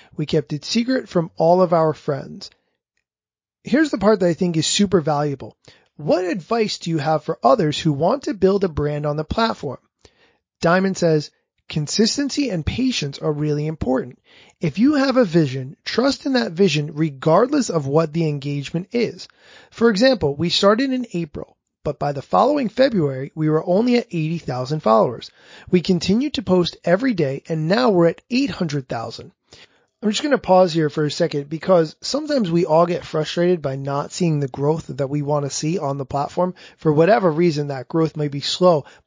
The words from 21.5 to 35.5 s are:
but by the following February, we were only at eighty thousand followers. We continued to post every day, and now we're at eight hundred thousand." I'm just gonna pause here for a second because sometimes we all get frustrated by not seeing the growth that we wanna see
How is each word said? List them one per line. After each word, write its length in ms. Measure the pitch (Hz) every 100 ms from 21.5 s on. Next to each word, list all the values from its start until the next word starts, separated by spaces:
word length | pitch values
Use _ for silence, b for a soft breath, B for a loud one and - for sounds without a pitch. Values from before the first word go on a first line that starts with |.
| _ _ _
but 160 | 156 143
by 120 | 147
the 120 | 139
following 460 | - 185 240 294 233
February, 600 | - 269 208 143 131 143 160
we 140 | 156
were 140 | 156 175
only 300 | 185 247 240
at 100 | -
eighty 300 | 165 156 170
thousand 400 | - 127 127 156
followers. 500 | 214 220 156 110 - B B B B
We 120 | 180
continued 520 | 160 175 - 220 294
to 80 | -
post 360 | 190 185 170 -
every 300 | - 190 262
day, 300 | 180 139 139 -
and 200 | 160 156
now 240 | 220 247
we're 160 | 180 165
at 140 | - -
eight 180 | 247 269
hundred 400 | - 165 143 -
thousand." 440 | 117 113 - - _ _ b b b b _
I'm 120 | 214
just 100 | 208
gonna 160 | 294 254
pause 360 | - 185 185
here 180 | 160 147
for 140 | - 151
a 60 |
second 380 | - 160 147 143
because 460 | 160 - 180 156 -
sometimes 500 | - 277 302 285 180
we 160 | 170 170
all 180 | 156 175
get 180 | 160
frustrated 600 | - 156 156 170 175 180
by 140 | 143 139
not 340 | 139 143 -
seeing 280 | - 170 151
the 80 | 135
growth 380 | - 143 165 -
that 240 | 131 135
we 140 | 147
wanna 260 | 143 147
see 300 | 139